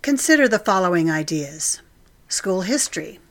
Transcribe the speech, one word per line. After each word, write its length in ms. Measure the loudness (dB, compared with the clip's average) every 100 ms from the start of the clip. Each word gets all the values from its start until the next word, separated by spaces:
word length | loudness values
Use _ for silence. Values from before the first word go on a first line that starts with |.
Consider 460 | 0 0 4 4 4
the 120 | 2
following 520 | 2 2 2 2 2
ideas. 680 | 0 -2 -6 -6 -6 -6 -6 -12 _ _ _ _
School 320 | -6 -2 -2
history. 580 | 0 -2 -2 -6 -12 -16 _